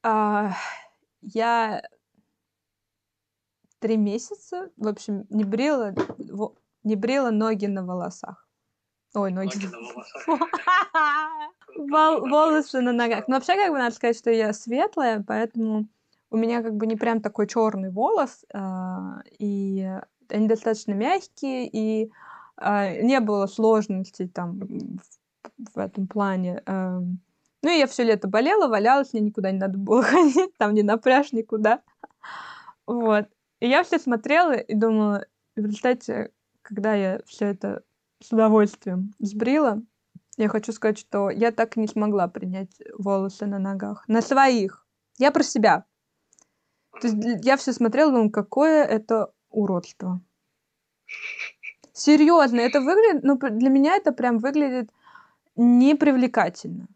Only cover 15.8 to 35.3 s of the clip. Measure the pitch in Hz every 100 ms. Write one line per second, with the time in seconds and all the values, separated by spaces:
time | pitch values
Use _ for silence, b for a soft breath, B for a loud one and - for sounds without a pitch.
15.8 | 214 _ _ _ _ 220 226 240 226 208
16.8 | 220 220 240 226 214 - 208 240 220 202
17.8 | 190 185 277 427 262 - _ 202 190 185
18.8 | 185 185 185 - - _ 208 202 196 196
19.8 | 190 190 - _ _ 208 214 220 226 220
20.8 | - 202 254 381 - - 269 254 247 220
21.8 | 214 220 220 B B B B - - 208
22.8 | 196 - 233 269 214 202 196 - 220 220
23.8 | 214 185 190 - 180 - 175 185 196 -
24.8 | - - _ - _ _ - - 220 -
25.8 | 190 202 190 214 196 190 180 180 - 190
26.8 | 185 185 180 180 _ _ _ _ 294 339
27.8 | 262 - 233 214 196 214 269 415 302 214
28.8 | 220 269 269 226 208 214 190 190 196 196
29.8 | 196 233 240 302 311 262 381 _ 208 214
30.8 | 202 226 254 262 285 226 220 220 214 240
31.8 | _ _ - _ B B B B B _
32.8 | - 240 226 208 208 _ _ _ 240 277
33.8 | 359 330 - 240 254 311 349 240 - 214
34.8 | 226 220 208 202 -